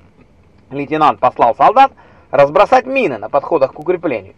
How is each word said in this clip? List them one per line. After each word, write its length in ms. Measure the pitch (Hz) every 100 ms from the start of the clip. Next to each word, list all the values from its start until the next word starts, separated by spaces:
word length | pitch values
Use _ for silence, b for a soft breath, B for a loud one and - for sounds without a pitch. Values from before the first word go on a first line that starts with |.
| _ _ _ _ _ _ _
лейтенант 500 | 139 131 156 151 113
послал 340 | 127 - 123
солдат 380 | - 156 226 269 b b b b
разбросать 560 | - 143 170 190 254 247
мины 320 | 269 196 113
на 100 | 110
подходах 460 | 143 - 156 131
к 40 | -
укреплению. 540 | 151 180 175 113 95